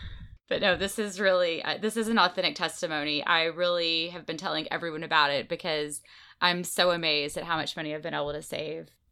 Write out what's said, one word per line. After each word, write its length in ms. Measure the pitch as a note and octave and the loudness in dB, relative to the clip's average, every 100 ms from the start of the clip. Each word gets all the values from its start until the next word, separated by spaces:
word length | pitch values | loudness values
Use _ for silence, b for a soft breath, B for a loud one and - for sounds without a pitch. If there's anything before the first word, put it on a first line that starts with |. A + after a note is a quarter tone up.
| B B B B - | B B B B -4
But 140 | D#3 | 0
no, 140 | G3 E3+ | 2 2
this 220 | F#3+ - | 0 -2
is 220 | G#3 F#3 | -4 0
really, 420 | G3 F#3 F3 E3 | 4 4 4 0
uh, 140 | - - | -2 -2
this 180 | G#3+ A3+ | -2 -2
is 120 | A3 | 2
an 100 | A3+ | 4
authentic 360 | F3+ F#3 F3 | 4 4 -2
testimony. 680 | D3 E3 - F3 D3+ D3 D3 | 0 -4 -2 -4 -2 0 0
I 220 | - E3 | 2 2
really 640 | E3 D#3+ F3 F3 E3 E3 E3+ | 2 2 0 2 2 0 -2
have 160 | F3 | -6
been 140 | - D#3+ | -8 -6
telling 280 | F3+ D#3 D#3 | -4 -4 -2
everyone 300 | E3 E3+ D#3 | -4 -4 -6
about 280 | D#3+ D#3+ C#3+ | 2 4 4
it 160 | C#3+ A2 | 2 -2
because 540 | E3+ F3 D#3 D3+ D3 - B B B | -4 -2 -2 -2 -6 -14 B B B
I'm 240 | F3 F3 | 2 2
so 260 | F3 - F3+ | 0 2 4
amazed 460 | E3+ D#3+ D3 C#3+ F3 | 4 2 0 0 -4
at 80 | |
how 120 | E3+ D#3+ | -2 -2
much 200 | C#3+ - | -2 -4
money 180 | D#3 | -6
I've 60 | D#3 | -6
been 120 | E3 | -4
able 180 | D3+ D3 | -2 -2
to 80 | D3+ | -4
save. 480 | D3 - D#3 D#3+ D#3+ _ _ | -6 -6 -6 -8 -12 _ _